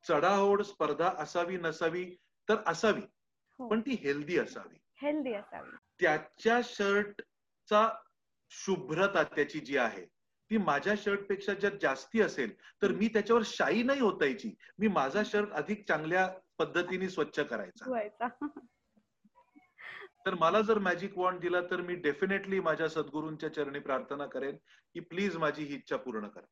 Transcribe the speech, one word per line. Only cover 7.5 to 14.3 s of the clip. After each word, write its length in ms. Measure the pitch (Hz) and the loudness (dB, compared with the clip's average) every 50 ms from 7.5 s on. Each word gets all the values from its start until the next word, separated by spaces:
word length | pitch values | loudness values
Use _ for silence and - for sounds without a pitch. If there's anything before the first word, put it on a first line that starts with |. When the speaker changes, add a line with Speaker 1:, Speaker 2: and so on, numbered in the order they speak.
| _ _ _ - 214 208 220 220 - - - _ _ _ _ _ _ _ _ _ | _ _ _ 2 4 4 4 4 0 -4 -14 _ _ _ _ _ _ _ _ _
Speaker 1:
शुभ्रता 760 | - - - - 190 160 135 127 156 170 190 196 - 175 151 | -18 -10 -2 -2 -2 -2 -2 -4 0 2 2 2 4 2 2
त्याची 360 | 147 - 151 143 - - 156 | 2 2 0 0 0 -2 -10
जी 180 | 131 117 139 | -6 -2 0
आहे, 280 | 135 120 110 101 98 87 - _ _ _ _ _ _ _ _ | 2 2 2 -2 -6 -14 -16 _ _ _ _ _ _ _ _
ती 80 | 214 | 0
माझ्या 360 | 226 190 160 143 139 139 190 208 | 0 2 2 2 2 2 0 -2
शर्टपेक्षा 560 | 208 - 202 202 202 202 - 196 190 - - 202 | 0 0 -2 -2 -2 -2 -4 -4 -2 -2 -4 -2
जर 240 | - 202 202 196 - | 0 0 -2 0 2
जास्ती 400 | - 143 135 - - - - 226 | 0 0 0 0 -8 -2 2 2
असेल, 340 | 202 165 - - 127 107 - _ - - - _ | 2 2 2 -2 -4 -4 -4 _ -20 -20 -4 _
तर 100 | - 196 | 0 0
मी 160 | 180 - 208 | 2 2 0
त्याच्यावर 340 | 226 220 214 202 - 233 233 214 | 2 2 0 2 4 4 4 4
शाई 380 | - - - 175 139 165 220 240 | 0 -2 -2 0 2 2 2 2
नाही 180 | 254 277 277 | 2 2 4
ओतायची. 540 | 254 202 185 - 156 139 | 2 2 2 2 2 0